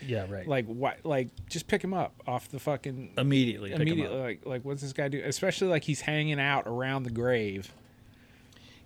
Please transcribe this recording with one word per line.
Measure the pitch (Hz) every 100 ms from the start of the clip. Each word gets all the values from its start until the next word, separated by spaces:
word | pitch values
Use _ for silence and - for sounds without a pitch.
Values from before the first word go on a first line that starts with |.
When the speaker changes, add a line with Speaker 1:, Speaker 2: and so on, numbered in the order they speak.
Speaker 1:
Yeah, | 139 113 92
right. | 98 156
Speaker 2:
like, | 135 110
why, | 120 135 -
like, | 160 139 123 - -
just | 170 -
pick | 202
him | 185
up | 190 143 - -
off | 123 -
the | 135
fucking" | - 139 143 127 127 -
Speaker 1:
Immediately | 135 139 123 104 101
pick | -
him | 156
Speaker 2:
immediately, | 165 143 123
Speaker 1:
up. |
Speaker 2:
like, | 127 101 -
like, | 127 135
what's | 139
this | 139
guy | 131 139
do? | 139
Especially, | 143 131 190 - 190
like, | 160
he's | - 143
hanging | - 151 151 143
out | 139 139 -
around | 120 131 135
the | 123
grave. | 113 123 123 104 98 95 - - - - - - - - - - -